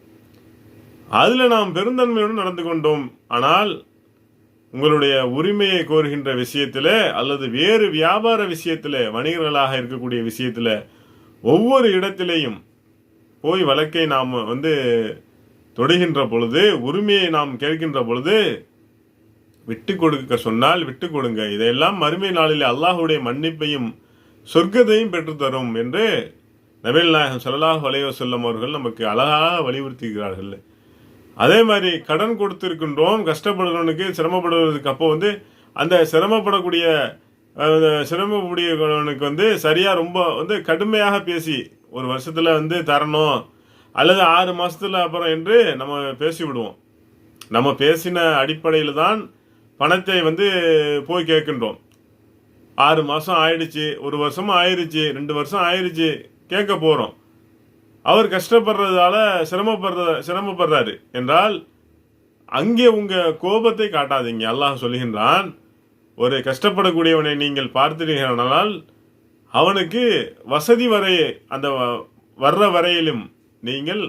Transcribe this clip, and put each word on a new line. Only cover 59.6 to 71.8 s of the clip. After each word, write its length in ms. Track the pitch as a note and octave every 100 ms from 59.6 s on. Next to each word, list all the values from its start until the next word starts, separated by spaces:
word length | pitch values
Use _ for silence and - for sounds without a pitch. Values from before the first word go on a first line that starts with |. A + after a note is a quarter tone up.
| G#3+ G#3+ F#3+ F3 E3+ C#3 C3+
சிரமப்படுறாரு 720 | F3+ G3 F3 E3+ D3 A2 - _
என்றால் 560 | B2 B2+ D#3+ G#3 F#3 - _ _ _ _ _ _ _
அங்கே 420 | - C3 G3 A#3 B3
உங்க 460 | A3 G3+ F#3 E3+
கோபத்தை 540 | D#3 F3+ A3 A3+ G#3 G#3
காட்டாதீங்க. 560 | D#3 C3+ C3+ A#2+ A2+
அல்லாஹ் 340 | A2 B2+ C#3+ B2+
சொல்லுகின்றான், 720 | A#2+ B2 A#2+ G#2+ A#2 F3 F#3 - _ _ _ _ _
"ஒரு 240 | - B2 C3+
கஷ்டப்படக்கூடியவனை 960 | C3 C3 G3+ F#3+ F#3 E3 E3 D#3+ D3+
நீங்கள் 320 | C#3+ C#3+ C#3 B2+
பார்த்தீர்களானால் 1160 | C3 D3 D#3 D#3+ C#3+ C3 A#2+ B2 D3 G#3 F3 - _ _ _ _ _ _
அவனுக்கு 840 | B2 E3+ G3 F3 A#3 A#3+ E3 A2 -
வசதி 420 | - D3 D3+ A#3+ B3
வரை, 540 | G#3 G3 F3 C#3+ - -
அந்த 220 | C3+ C#3+
வ-, 360 | C3